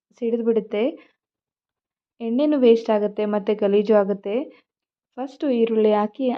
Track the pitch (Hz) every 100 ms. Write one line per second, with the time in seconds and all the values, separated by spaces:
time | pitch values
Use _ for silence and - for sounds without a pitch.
0 | _ _ 233 233 226 220 214 208 262 -
1 | _ _ _ _ _ _ _ _ _ _
2 | _ - 226 240 302 294 240 226 - 214
3 | 208 208 208 208 202 214 202 202 208 214
4 | 202 196 202 233 311 - _ _ _ _
5 | _ - 269 - 294 240 226 220 214 208
6 | 214 - 254